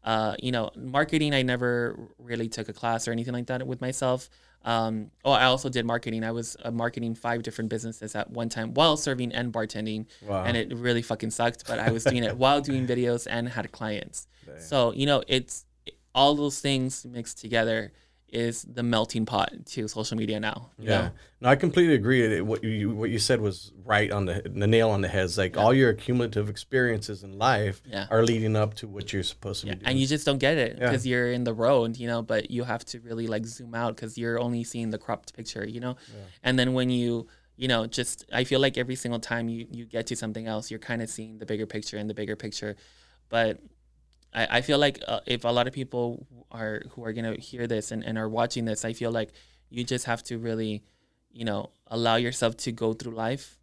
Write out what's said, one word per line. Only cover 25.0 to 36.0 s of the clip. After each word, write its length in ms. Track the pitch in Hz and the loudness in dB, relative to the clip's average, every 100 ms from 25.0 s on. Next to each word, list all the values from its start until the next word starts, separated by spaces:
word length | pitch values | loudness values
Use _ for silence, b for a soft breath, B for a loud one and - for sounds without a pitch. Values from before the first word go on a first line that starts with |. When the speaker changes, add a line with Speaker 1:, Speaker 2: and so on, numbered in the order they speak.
Speaker 2:
the 80 | 92 | 2
head. 160 | 101 | 2
It's 140 | 92 92 | 0 0
like, 160 | 92 87 | 0 4
Speaker 1:
Yeah. 60 | |
Speaker 2:
all 100 | 107 | 6
your 180 | 135 127 | 8 6
accumulative 580 | 113 - 123 117 104 104 | 4 0 0 2 0 -2
experiences 720 | 101 - 131 123 110 104 98 | -6 -2 2 2 0 -4 -10
in 160 | 98 98 | -12 0
life 420 | 120 113 104 95 - | 4 4 2 -2 -8
Speaker 1:
Yeah. 200 | 101 98 | -8 2
Speaker 2:
are 140 | 113 | 4
leading 320 | 117 113 110 107 | 6 4 2 2
up 180 | 107 107 | 2 -2
to 80 | 110 | -12
what 240 | 101 - | -10 -6
you're 100 | 101 | -4
supposed 380 | 90 - 101 - | -4 -6 -8 -8
to 40 | 92 | -8
Speaker 1:
Yeah, 60 | |
Speaker 2:
be 40 | 95 | -4
Speaker 1:
and 60 | 123 | 0
Speaker 2:
doing. 100 | 135 | 2
Speaker 1:
you 80 | 135 | 2
just 200 | 151 147 | 2 0
don't 120 | 135 | 2
get 200 | 135 160 | 2 2
it 200 | 117 110 | 0 0
Speaker 2:
Yeah. 100 | 123 | 2
Speaker 1:
'cause 160 | 135 123 | 2 2
you're 240 | 123 120 | 2 2
in 120 | 123 | 0
the 100 | 120 | -2
road, 420 | 113 117 139 113 113 | 2 4 4 2 -2
you 100 | 120 | -4
know, 140 | 117 | -4
but 280 | 110 110 - | 0 -2 -2
you 140 | 120 | -4
have 200 | 123 113 - | -4 -6 -6
to 140 | 120 | -16
really, 260 | 117 113 113 | -8 -6 -2
like, 200 | 110 113 | -2 -4
zoom 280 | 113 120 | -10 -10
out 220 | 117 117 107 | -4 -2 -4
'cause 220 | 113 117 | -10 -4
you're 200 | 117 117 | -2 0
only 240 | 120 117 | 0 -2
seeing 260 | 117 120 113 | -4 -4 -4
the 80 | 107 | -4
cropped 340 | - 107 - | -4 -6 -8
picture, 320 | - 110 110 104 | -14 -10 -8 -8
you 140 | 117 | -6
know? 160 | 123 127 | -6 -8